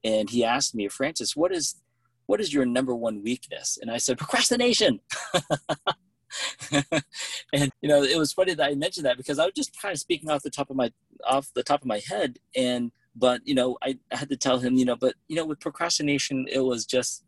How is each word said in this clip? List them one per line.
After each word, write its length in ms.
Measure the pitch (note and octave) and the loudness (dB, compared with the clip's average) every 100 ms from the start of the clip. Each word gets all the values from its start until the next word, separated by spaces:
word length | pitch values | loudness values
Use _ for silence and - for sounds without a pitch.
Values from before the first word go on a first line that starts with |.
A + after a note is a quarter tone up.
And 260 | A2+ A2 G#2 | 2 0 2
he 140 | A#2+ | 2
asked 320 | A#2 B2+ - A2+ | 2 2 0 -2
me, 120 | G2+ | -6
"Francis, 480 | - C#3 D#3+ G#2+ D3 | -2 -4 -2 -6 0
what 160 | F3+ | 0
is, 300 | F3+ C#3 - _ _ _ _ - | 0 -4 -6 _ _ _ _ -2
what 120 | G#2 | 0
is 140 | B2+ | 2
your 140 | C#3+ B2+ | 2 2
number 260 | B2 C3 | 0 0
one 300 | A#2+ A#2 G#2 | -2 -2 -4
weakness?" 560 | G#2 B2 - - - - | -4 -4 -6 -8 -6 -6
And 80 | A2+ | -6
I 80 | A#2 | -4
said, 220 | - B2+ | -2 -2
"Procrastination." 800 | D3 A#3+ B3 A#3+ B3 A#3 G3+ A2+ _ - - | 0 0 2 2 2 4 2 2 _ -12 -2
<laughs> 60 | F3+ - D3 - D3+ - - _ _ _ - - - - C#3+ C#3 D#3+ - - - - - | -2 0 -4 -2 -4 -4 -6 _ _ _ -8 -8 -10 -2 -2 2 -2 -2 -12 -10 -10 -2
And, 200 | C#3+ C#3 - | 0 0 0
you 80 | D3 | 4
know, 140 | C#3+ | 6
it 160 | C#3 D#3+ | 6 2
was 120 | D3 | 2
funny 220 | - F#3 | 2 2
that 160 | D#3 D3 | 2 0
I 60 | C#3+ | 0
mentioned 320 | D3 - C#3 | -2 0 0
that 100 | B2 | 0
because 220 | C3+ D3 | -2 0
I 60 | F3 | 0
was 100 | D4+ | 0
just 260 | C#4 - | -6 -6
kind 100 | G3+ | -6
of 60 | F3 | -6
speaking 320 | - E3+ D#3 | -4 -4 0
off 140 | D3 | -2
the 80 | D3 | -2
top 180 | - C#3 | -6 -4
of 60 | C3 | 0
my, 160 | A#2 _ _ - - | -2 _ _ -8 0
off 240 | C3 C#3 - | 0 0 -6
the 80 | |
top 180 | - C#3+ | 0 0
of 60 | B2+ | 0
my 120 | G#2+ A#2 | -4 -2
head. 300 | G3+ D3 A#2+ _ C3 | -2 -2 -4 _ 0
And, 360 | B2+ B2 A#2+ _ _ A#2 | 0 0 -2 _ _ 2
but, 260 | B2+ B2 | 2 2
you 120 | C3 C3 | 0 2
know, 240 | B2 A#2+ | 2 0
I, 160 | C3 C3 _ | -4 -6 _
I 60 | B2 | -8
had 120 | C#3+ | -4
to 80 | C3 | -2
tell 220 | C#3 B2+ | 0 2
him, 160 | B2 B2+ | 4 4
you 100 | B2+ | 2
know, 100 | A#2 | 2
but, 200 | C3 - _ | 0 0 _
you 80 | D#3+ | -4
know, 80 | D#3+ | -4
with 140 | D3+ | -4
procrastination, 880 | E3 - E3+ - D3 C#3+ - C3+ C3 | -6 -4 -2 0 2 0 0 -4 -2
it 80 | C3+ | 0
was 260 | C3 A#2+ - | 0 0 0
just 380 | B2+ B2 - | 0 0 -8